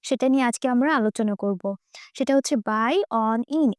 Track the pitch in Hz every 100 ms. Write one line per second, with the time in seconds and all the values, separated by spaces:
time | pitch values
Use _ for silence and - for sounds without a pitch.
0 | - 262 262 269 247 - 254 247 277 302
1 | 214 - 214 202 202 190 196 196 _ -
2 | - - 262 277 269 294 302 214 226 349
3 | - 226 220 226 240 302 285